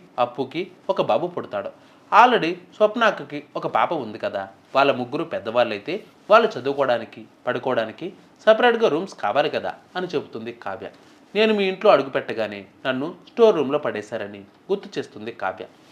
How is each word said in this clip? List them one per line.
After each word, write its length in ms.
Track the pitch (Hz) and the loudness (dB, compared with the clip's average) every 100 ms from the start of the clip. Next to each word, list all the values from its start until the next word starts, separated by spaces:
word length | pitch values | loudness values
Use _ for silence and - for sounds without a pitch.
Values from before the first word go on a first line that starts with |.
| - - | -8 -2
అప్పుకి 420 | 123 - 127 156 190 - - | -2 -2 -6 -6 -10 -8 -4
ఒక 120 | 190 | -2
బాబు 260 | 147 - 170 | 0 0 -2
పుడతాడు, 440 | - 117 104 101 - _ _ - | -8 -8 -8 -10 -14 _ _ 2
already 420 | 196 254 214 165 175 - - | 6 8 6 0 -6 -8 0
స్వప్న 280 | 208 233 | 0 2
అక్కకి 360 | 220 180 139 143 - 170 | 0 0 -8 -12 -12 -8
ఒక 120 | 165 | -2
పాప 260 | 110 127 | 0 0
ఉంది 240 | 165 107 107 | -2 -6 -6
కదా, 260 | 104 101 98 - _ 127 | -6 -6 -8 -14 _ 2
వాళ్ళ 160 | 139 | 2
ముగ్గురు 320 | 123 120 151 | 2 -2 -6
పెద్దవాళ్ళైతే 720 | 165 120 113 120 113 104 104 196 - _ - | -6 -8 -2 0 0 -2 -8 -10 -10 _ 4
వాళ్ళు 200 | 220 233 131 | 4 4 -2
చదువుకోవడానికి, 680 | 127 139 131 120 110 - 107 _ 123 | -4 -2 0 -2 -4 -16 -20 _ -6
పడుకోవడానికి 600 | 127 135 156 110 101 175 - _ _ - | -4 -2 -2 -4 -6 -14 -14 _ _ 4
సపరేట్గా 420 | 220 240 233 220 | 6 4 4 2
రూమ్స్ 280 | 147 190 - | 0 -4 -6
కావాలి 260 | 104 123 156 | -2 0 0
కదా" 240 | 117 95 - _ 185 | -2 -6 -10 _ -8
అని 120 | 185 | -4
చెబుతుంది 460 | 151 117 117 113 117 101 | -6 -6 -12 -12 -12 -10
కావ్య. 240 | 95 92 - - _ _ 196 | -10 -12 -16 -20 _ _ 2
"నేను 180 | 220 | 2
మీ 100 | 214 190 | 2 0
ఇంట్లో 260 | 185 208 | 2 4
అడుగుపెట్టగానే 760 | 147 135 135 - 110 104 101 95 _ 135 | 4 4 -4 -4 -4 -6 -8 -14 _ -4
నన్ను 300 | 127 156 190 - | -4 -4 -10 -6
స్టోర్ 260 | - 220 226 | 4 4 6
రూమ్లో 260 | 131 147 123 | 2 -2 -2
పడేశారని" 560 | 107 104 113 101 101 98 _ - | -6 -6 -8 -8 -14 -20 _ -6
గుర్తు 200 | 196 202 151 | -6 -6 -10
చేస్తుంది 340 | 120 107 110 - | -10 -12 -12 -8
కావ్య. 220 | 95 - - _ _ | -6 -6 -12 _ _